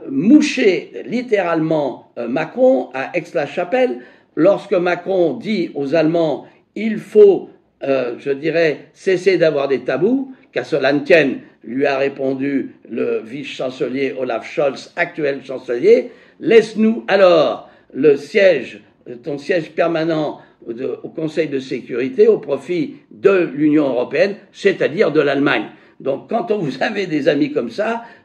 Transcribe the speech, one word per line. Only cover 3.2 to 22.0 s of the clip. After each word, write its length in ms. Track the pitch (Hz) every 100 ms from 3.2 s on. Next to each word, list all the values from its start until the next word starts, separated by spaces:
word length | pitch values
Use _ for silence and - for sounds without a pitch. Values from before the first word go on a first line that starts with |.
| 151 170 143 - 180 247 254 - - - _ -
lorsque 380 | 180 185 -
Macron 600 | 185 175 175 180 190 170
dit 380 | 120 160 202 - 143
aux 180 | 139
Allemands, 540 | 165 156 170 160 127 - _ _ -
Il 220 | 220 196
faut 520 | - 214 202 170 - - _ _
euh, 320 | 139 135 123 113
je 120 | 139
dirais, 560 | 139 160 160 165 131 -
cesser 440 | _ 196 180 196 180
d'avoir 300 | 160 143 139
des 120 | 127
tabous, 540 | 135 135 190 269 - - _
qu'à 120 | 131
cela 300 | 120 147 131
ne 60 | 143
tienne, 400 | 143 170 139 - - _
lui 220 | 110 127 139
a 120 | 135
répondu 800 | 139 135 135 135 139 139 - - -
le 320 | 120 123 113
vice-chancelier 920 | 110 139 131 - 135 - 127 131 135 -
Olaf 280 | 127 113 -
Scholz, 480 | - 143 131 - -
actuel 460 | 170 - 147 139
chancelier, 680 | - 131 123 120 175 247 - - - -
laisse-nous 640 | 156 226 220 - 220 233 -
alors 600 | 202 185 170 131 101 - - _
le 240 | 127 151 139
siège, 640 | - 156 143 135 110 104 - _ - 120
ton 140 | 165 143
siège 340 | 160 185 160
permanent 680 | - 170 160 165 156 147 - - _ 117
de, 300 | 117 127 117
au 60 | -
Conseil 380 | - 156 170 156
de 120 | 135
sécurité 680 | 131 131 - 123